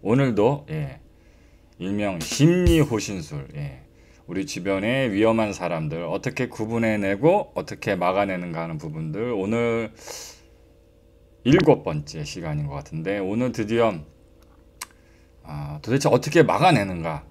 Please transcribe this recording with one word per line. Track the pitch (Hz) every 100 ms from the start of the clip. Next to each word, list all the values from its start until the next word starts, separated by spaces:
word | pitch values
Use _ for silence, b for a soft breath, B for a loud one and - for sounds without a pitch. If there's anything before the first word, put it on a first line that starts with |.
오늘도, | 95 123 135 104 110 143 147
예, | 156 143 127 - b b b b b b _
일명 | 90 101 104 190
심리호신술, | 80 - 147 180 180 165 143 113 101 98 - - 139
예, | 71 73 65 - b b b -
우리 | 90
주변의 | 95 - 90 98 104 131 131
위험한 | 98 110 113 107
사람들 | 95 87 82 78 82
어떻게 | 85 87 - - 127
구분해내고 | - 110 117 113 107 98 101 147 196 -
어떻게 | - 85 101 -
막아내는가 | 95 90 92 101 92 87 82
하는 | 82 80
부분들, | 80 78 80 82 120
오늘 | 110 95 110 120 113 110 - B B B B B B _ _ _ _ _ _ _ _
일곱 | 117 160 175 135
번째 | - 151 147 160
시간인 | - - 82 73 73
것 |
같은데, | 71 - 80 85 101
오늘 | 95 107 127
드디어, | 113 104 117 113 90 76 _ _ _ _ _ _ _ - b b b b _
아, | 82 73 73 76
도대체 | - 131 -
어떻게 | 120 - 160
막아내는가 | 156 92 175 135 98 87 117 151 -